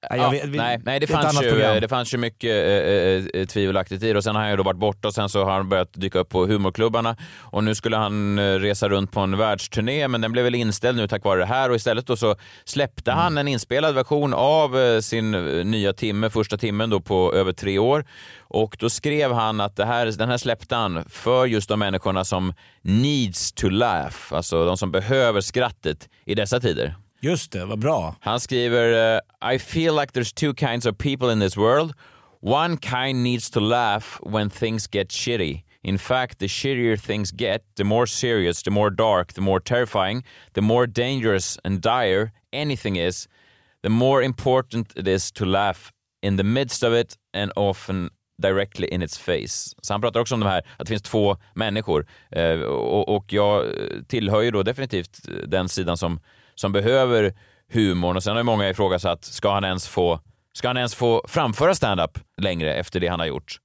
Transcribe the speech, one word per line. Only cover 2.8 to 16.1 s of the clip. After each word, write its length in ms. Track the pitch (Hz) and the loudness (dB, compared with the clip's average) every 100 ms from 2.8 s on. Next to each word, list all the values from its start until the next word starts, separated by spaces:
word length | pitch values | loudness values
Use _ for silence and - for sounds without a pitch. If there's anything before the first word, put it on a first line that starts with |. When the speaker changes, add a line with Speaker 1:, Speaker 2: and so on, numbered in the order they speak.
| 78 101 90 95 95 90 | 4 4 4 2 0 -4
Speaker 2:
eh, 60 | 95 | -4
tvivelaktigt 560 | 107 98 95 92 95 | -2 0 0 -2 -4
i 80 | 113 | 0
det. 60 | 101 | 2
Och 60 | |
sen 120 | 104 107 | 2 0
har 60 | |
han 100 | 107 | 0
ju 60 | 101 | 2
då 60 | |
varit 160 | 95 90 | 0 2
borta 280 | 104 101 107 | 0 0 -4
och 60 | |
sen 160 | 101 101 | -2 -2
så 140 | 101 | 0
har 80 | 98 | 2
han 180 | 95 95 | 0 2
börjat 200 | 95 90 | 0 0
dyka 260 | - 95 92 | -4 -2 -2
upp 100 | 90 | 0
på 160 | 95 92 | 0 2
humorklubbarna. 680 | 104 95 90 113 113 113 113 - - | 2 0 0 0 2 -2 -4 -12 -20
Och 260 | - - | -8 -2
nu 120 | 107 104 | -2 -2
skulle 220 | 117 110 | 0 0
han, 420 | 107 104 101 101 | 0 -2 -2 0
eh, 40 | 101 95 | 2 2
resa 300 | 101 101 104 | 0 0 0
runt 220 | 98 98 | 0 0
på 80 | - | -2
en 180 | 95 98 | 0 2
världsturné, 680 | 110 101 - 113 110 143 139 | 0 0 -4 -4 -2 -2 -2
men 140 | 123 | -2
den 100 | 110 | 0
blev 120 | 117 | 0
väl 120 | 123 120 | 0 0
inställd 420 | 113 104 120 123 | -2 0 0 0
nu 100 | 104 | -2
tack 160 | 104 | -2
vare 160 | 101 92 | 2 2
det 60 | 92 | 2
här. 240 | 127 131 | 0 2
Och 60 | 120 | 0
istället 320 | 123 110 127 | 2 -2 0
då 80 | 117 | 0
så 180 | 113 101 - - - | 2 0 -6 -20 -8
släppte 460 | - 139 - - | -2 -2 -2 -2
Speaker 1:
Mm. 120 | 135 | 0
Speaker 2:
han 140 | 175 151 | 2 0
en 100 | 143 | 0
inspelad 480 | 127 - 127 156 135 | -2 0 0 2 0
version 380 | 127 147 143 | 0 0 0
av, 460 | 123 131 156 147 131 | 2 4 4 2 4
eh, 200 | 127 113 | 4 4
sin, 340 | 107 117 110 | 2 -2 0
eh, 320 | 104 80 76 92 | 0 0 0 0
nya 280 | 110 98 | 0 0
timme, 360 | 98 113 | 0 -2